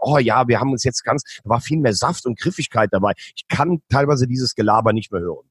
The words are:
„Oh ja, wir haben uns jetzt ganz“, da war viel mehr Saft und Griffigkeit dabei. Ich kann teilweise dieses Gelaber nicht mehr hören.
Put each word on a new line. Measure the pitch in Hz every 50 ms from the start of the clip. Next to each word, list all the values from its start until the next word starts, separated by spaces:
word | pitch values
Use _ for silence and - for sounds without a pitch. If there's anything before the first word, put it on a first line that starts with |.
| -
„Oh | - 151 143
ja, | 127 113 107 127 127
wir | 120 117 101
haben | 123 139 135
uns | 120 -
jetzt | 127 - - -
ganz“, | 117 131 147 - - - - -
da | 107
war | 113 120 -
viel | - 151 160
mehr | 143 120 104
Saft | 92 120 143 175 - -
und | 127 113 -
Griffigkeit | - 170 190 - 151 - - 117 107 98 110
dabei. | 95 98 101 101 - - - -
Ich | - - _
kann | - - 143 170 180 156 - _
teilweise | - 139 143 143 147 127 127
dieses | 123 123 131 127 117 -
Gelaber | - 110 107 104 110 110 113 107
nicht | 113 101 -
mehr | 101 90 85
hören. | 87 78 - - _